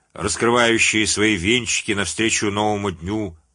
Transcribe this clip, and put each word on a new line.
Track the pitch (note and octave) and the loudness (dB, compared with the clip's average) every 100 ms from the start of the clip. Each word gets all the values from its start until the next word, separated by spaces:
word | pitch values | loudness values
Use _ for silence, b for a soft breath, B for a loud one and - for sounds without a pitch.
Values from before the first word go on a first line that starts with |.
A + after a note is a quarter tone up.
| b | b
раскрывающие | - G2 - A#2 A#2+ A#2 A2+ - A2 G2+ | -6 -4 0 2 4 4 4 2 2 0
свои | - G#2+ G2+ | 2 2 2
венчики | F2+ A#2+ A2 - - | 2 0 0 -4 -4
навстречу | G2+ F#2+ - A2+ - G#2+ | -2 -4 -2 -2 0 -2
новому | G2+ G#2+ G#2 G2+ | 0 0 0 -4
дню, | D#2+ E2+ A2 G2+ D#2+ _ | -6 -6 -6 -6 -10 _